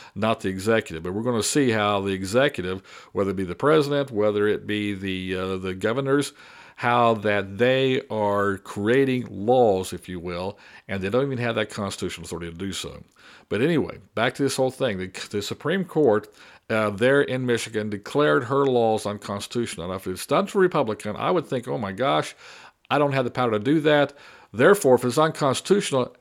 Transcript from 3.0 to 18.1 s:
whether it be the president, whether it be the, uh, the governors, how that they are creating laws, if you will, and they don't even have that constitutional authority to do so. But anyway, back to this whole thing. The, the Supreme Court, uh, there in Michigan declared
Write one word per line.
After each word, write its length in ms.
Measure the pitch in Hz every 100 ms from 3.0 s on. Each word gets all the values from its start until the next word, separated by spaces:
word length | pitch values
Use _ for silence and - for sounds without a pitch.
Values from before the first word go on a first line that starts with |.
| -
whether 200 | - 98
it 40 | 95
be 80 |
the 100 | 92
president, 560 | 87 139 160 143 143 135
whether 380 | 110 107 104 104
it 180 | 92 98
be 280 | 104 104
the, 420 | 98 98 92 92 92
uh, 200 | 95 95
the 160 | 95
governors, 580 | 95 104 123 135 143 139 - - - - -
how 340 | 120 120 120
that 420 | 113 107 104 98 98
they 460 | 123 131 131 131 -
are 480 | 110 104 101 101 98
creating 680 | - - 104 131 135 127 117
laws, 640 | 98 104 127 113 95 92
if 160 | 87 -
you 100 | 90
will, 380 | 87 87 92 - - - -
and 140 | 98
they 80 | 98
don't 160 | 120
even 140 | 139 127
have 160 | 120
that 160 | 110 107
constitutional 560 | - 98 - 92 - 80
authority 240 | 85 85
to 40 |
do 160 | 85 98
so. 320 | 90 - - - _ - - _
But 140 | 104
anyway, 340 | 147 160 95 - -
back 200 | 104 123
to 80 | -
this 140 | 139 -
whole 140 | 131
thing. 280 | - 131 95
The, 280 | 92 - -
the 100 | 104
Supreme 460 | - 110 139 190 175
Court, 420 | 160 139 104 - - - - -
uh, 220 | 110 107
there 320 | 98 123 143
in 240 | 139 131 127
Michigan 420 | 117 113 110 107
declared 560 | 101 -